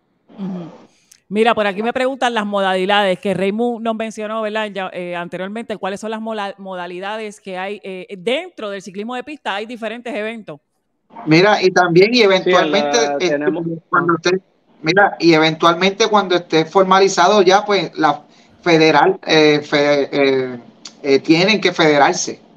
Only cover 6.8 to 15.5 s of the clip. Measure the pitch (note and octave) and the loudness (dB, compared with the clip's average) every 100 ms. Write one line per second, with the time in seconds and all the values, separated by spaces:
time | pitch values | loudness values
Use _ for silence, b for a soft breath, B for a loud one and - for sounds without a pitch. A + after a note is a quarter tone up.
6.8 | F3 F3+ G3 A3 G#3+ G3+ - F#3 G3 G3+ | -10 -10 -10 -10 -10 -14 -12 -10 -8 -10
7.8 | G3 F#3 F3+ F#3+ F3+ C4+ F4+ - G#3+ G3 | -12 -14 -14 -8 -4 -4 -6 -12 -10 -10
8.8 | G3 F#3 A3 B3 B3 D4+ A#3 G3 A3 A#3+ | -12 -12 -10 -8 -10 -12 -8 -8 -8 -10
9.8 | A3 A#3 A#3+ A3+ G#3+ A3+ F#3 D3 _ _ | -10 -10 -10 -8 -8 -10 -14 -18 _ _
10.8 | _ _ _ - - D#3+ G3+ G3 F#3+ F#3 | _ _ _ -10 2 4 4 4 2 2
11.8 | F3+ E3+ G#3 B3 G3+ F#3 - F3+ D#3+ D3 | 4 6 4 6 4 4 2 2 2 0
12.8 | D3 D#3 D3 C#3+ F3 D3 D3+ D#3+ E3+ E3 | 0 0 0 -2 -2 0 -2 -2 -4 -8
13.8 | - D#3+ E3+ E3 F3+ F#3 _ _ _ _ | -4 -2 0 0 0 -2 _ _ _ _
14.8 | D#3 F#3 G3 - E3 D#3+ D#3+ | 0 2 4 4 4 4 4